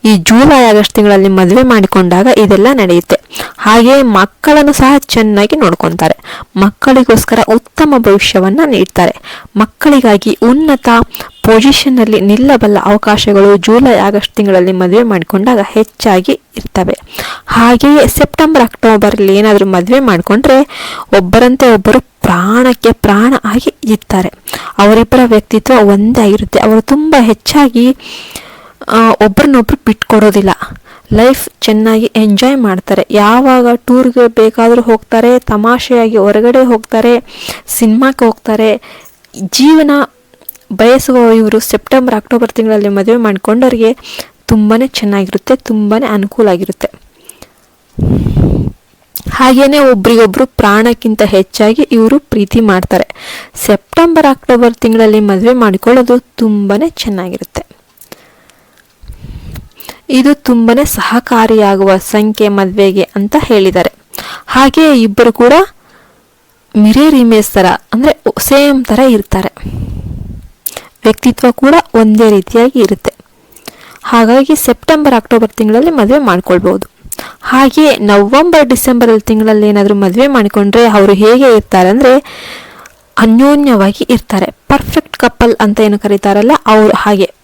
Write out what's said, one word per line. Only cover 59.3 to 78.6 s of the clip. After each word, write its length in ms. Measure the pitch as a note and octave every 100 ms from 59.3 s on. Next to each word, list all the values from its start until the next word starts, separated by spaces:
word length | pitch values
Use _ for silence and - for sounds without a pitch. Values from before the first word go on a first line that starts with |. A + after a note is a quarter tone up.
| - - - - _ - - -
ಇದು 260 | C4 C4+
ತುಂಬಾನೇ 500 | C#4+ - A#3 A3+ A#3+
ಸಹಕಾರಿಯಾಗುವ 1120 | C#4+ - - A#3 - A#3 A3+ A3 G#3 G3 G3 F#3+
ಸಂಖ್ಯೆ 520 | - G#3+ G#3+ G#3+ G#3
ಮದ್ವೆಗೆ 540 | G3+ F#3+ G3+ G3 F#3+
ಅಂತ 340 | F3+ - G3+ D4+
ಹೇಳಿದ್ದಾರೆ. 540 | - G#3+ F#3+ F#3 E3+ _ _ - - - -
ಹಾಗೆಯೇ 540 | B3+ C4+ C4+ D#4+ C4+
ಇಬ್ಬರು 320 | A3+ G3+ A#3
ಕೂಡ 200 | A3 A#3+ D4+ G4 _ _ _ _ _ _ _ _ _ _ G#3+
ಮಿರರ್ 380 | G#3+ A3+ D#4
ಇಮೇಜ್ 340 | C#4+ A#3 A3 G#3
ತರ, 180 | - F#3 - _
ಅಂದ್ರೆ 280 | A3 C#4+ - - -
ಸೇಮ್ 460 | - C#4 C#4+ C4+
ತರ 140 | B3 A3
ಇರ್ತಾರೆ. 540 | C4+ A3 - F#3 - - - - - - - - - - - _ - - - _
ವ್ಯಕ್ತಿತ್ವ 460 | A3+ G#3+ B3+ - B3+
ಕೂಡ 240 | - C4+ E4 -
ಒಂದೇ 360 | A3+ A3 G#3+ A3+
ರೀತಿಯಾಗಿ 500 | G#3 F#3 A3+ B3 C4
ಇರುತ್ತೆ. 340 | A#3 G3 - - _ _ _ _ - _ - -
ಹಾಗಾಗಿ 540 | - A#3+ A3+ B3+ C4+ D#4
ಸೆಪ್ಟೆಂಬರ್, 580 | - A#3 - D#4 D4+
ಅಕ್ಟೋಬರ್ 380 | A#3+ - A#3+ A3
ತಿಂಗಳಲ್ಲಿ 380 | - G#3+ A3 D#4+
ಮದುವೆ 280 | D#4 G#3 C#4
ಮಾಡ್ಕೊಳ್ಬಹುದು. 680 | C4 F3+ - F3+ F#3 F#3+ - _ - - - -
ಹಾಗೆಯೇ 560 | - C4 C4+ - D4+ -
ನವೆಂಬರ್, 720 | G#3 G3+ G3+ C4+ F4 E4